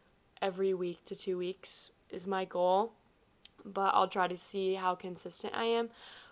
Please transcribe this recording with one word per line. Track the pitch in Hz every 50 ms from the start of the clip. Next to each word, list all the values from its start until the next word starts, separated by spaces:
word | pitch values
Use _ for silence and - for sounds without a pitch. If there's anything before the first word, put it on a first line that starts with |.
| _ _ _ _ _ _ _ -
every | - 196 185 185 196 190 185
week | 175 180 175 175 - -
to | - 196
two | - - 196 185 180
weeks | 180 175 196 - - - - - - - - _ _ -
is | - 190 175 196
my | 190 190 190
goal, | 185 - 180 180 180 185 196 220 226 - _ _ _ _ _ _ _ _ _ - - _ _ -
but | 208 196 196 196 190 -
I'll | - 190
try | 185 - 202 185 175
to | 180
see | 175 - - - 196 190 185 190
how | 190 185 185 180
consistent | 180 - 185 180 170 - 175 165 - - - -
I | - 233
am. | 226 233 233 233 233 - - - - - - - -